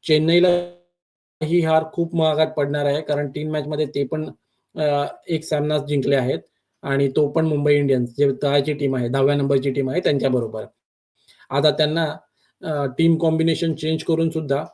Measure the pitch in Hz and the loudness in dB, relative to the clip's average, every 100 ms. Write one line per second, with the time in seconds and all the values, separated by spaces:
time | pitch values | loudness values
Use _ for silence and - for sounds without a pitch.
0 | - 151 156 170 180 175 175 - _ _ | 2 2 4 4 4 2 -2 -14 _ _
1 | _ _ _ _ 156 175 160 160 156 - | _ _ _ _ 0 2 4 2 0 -4
2 | 165 170 160 151 156 156 143 147 143 143 | -2 0 0 2 0 0 -2 0 0 0
3 | 156 147 147 143 156 151 143 151 147 143 | -2 -2 -2 -6 -4 -4 -4 -4 -2 -2
4 | 131 156 156 - _ _ _ 165 151 143 | -4 -4 -6 -10 _ _ _ -4 0 0
5 | 147 - - 160 - 151 151 151 139 143 | -2 -8 -4 -4 -2 -2 0 -2 0 -2
6 | 135 139 123 160 _ _ _ _ 139 139 | 2 0 0 -4 _ _ _ _ -4 0
7 | 139 131 147 160 160 147 147 143 143 131 | 2 2 0 0 0 0 2 2 4 2
8 | 120 127 143 127 143 143 143 143 139 131 | 0 0 0 0 0 0 0 -2 -2 -2
9 | 120 135 135 143 143 139 139 131 131 151 | -2 2 2 2 2 0 0 -2 -2 0
10 | 175 143 135 127 113 110 104 _ _ _ | 0 0 0 0 -2 -8 -12 _ _ _
11 | _ _ _ _ _ 139 147 139 151 160 | _ _ _ _ _ 0 2 2 0 0
12 | 160 - _ _ _ _ 170 147 139 123 | -2 -6 _ _ _ _ -6 -4 -4 2
13 | 165 165 165 160 160 160 165 156 151 160 | 2 4 2 2 0 0 -2 -2 -2 -4
14 | - 160 165 160 147 139 170 | -2 0 0 -2 -2 -2 -4